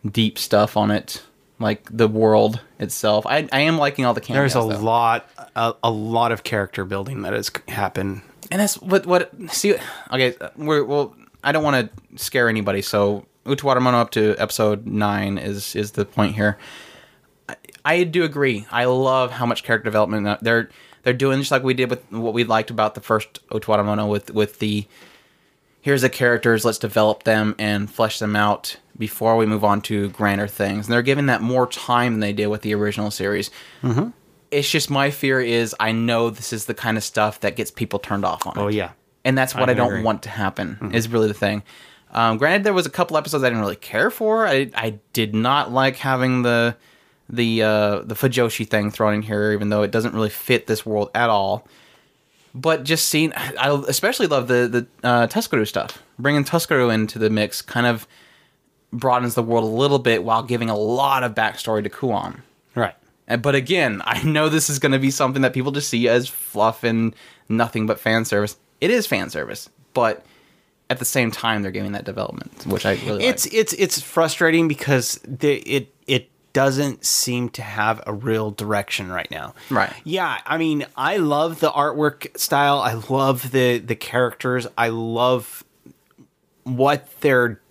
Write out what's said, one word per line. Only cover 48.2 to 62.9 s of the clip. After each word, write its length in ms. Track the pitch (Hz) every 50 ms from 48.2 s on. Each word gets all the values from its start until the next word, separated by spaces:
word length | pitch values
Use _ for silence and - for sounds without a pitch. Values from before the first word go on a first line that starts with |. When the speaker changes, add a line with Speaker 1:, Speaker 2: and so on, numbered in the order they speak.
| - 131 120 127 123 113 - - 113
Speaker 1:
thing 240 | - - 107 104 104
thrown 220 | 104 - 110 107 104
in 80 | 107
here, 320 | 107 107 107 101 104 107 107
even 160 | 101 104 104
though 140 | 107 104 107
it 80 | 101
doesn't 220 | 110 113 110 117 -
really 160 | 110 110 104
fit 380 | - - - - 127 117 -
this 180 | - 110 104 -
world 240 | 113 107 107 104 101 -
at 140 | 113 120 117
all. 360 | 110 101 98 95 98 117 - _ _ _ _ _ _ _ _ _ _ _ _ _ _ _ _ _ _
But 300 | 127 131 160 160 151 127
just 240 | 143 160 160 -
seeing, 240 | - - 151 160 156 -
I 360 | - - 123 - - 123 143 147 139 139
especially 400 | - 135 - - 214 262 - 220
love 220 | 160 151 135 123 120
the, 180 | 127 123 123 117 117 120 120 _ _ _
the, 60 | -
uh, 200 | 120 120 120 120
Tuskaru 380 | 113 - 220 233 - - 123 107
stuff. 380 | 101 - 92 - - - - - _ _ -
Bringing 240 | 120 139 147 147 139
Tuskaru 500 | - - 170 165 - 160 131 123 120 113
into 240 | 110 110 107 - 113
the 100 | 110 107
mix 320 | 110 107 104 - - -
kind 260 | - - - 120 120
of 180 | 120 117 113 - _ _ - - _ _ _ _ _ _ _ _ _ _ _ _ _
broadens 440 | - 120 123 131 123 123 123 120 113
the 80 | 127 113
world 200 | 113 117 117 113
a 40 |
little 320 | 110 110 117 139 143 139 135
bit 260 | 123 123 113 104 -
while 180 | 113 110 113 113
giving 260 | 117 123 117 117 113
a 60 | 110
lot 480 | 104 107 107 120 127 139 139 135 131 127
of 100 | 120 104
backstory 480 | 120 110 107 - - - - 110 107 104
to 60 | 101
Kuon. 520 | - - - 127 110 95 - - - - - _ _ _ _ _ _
Speaker 2:
Right. 200 | 123 117 92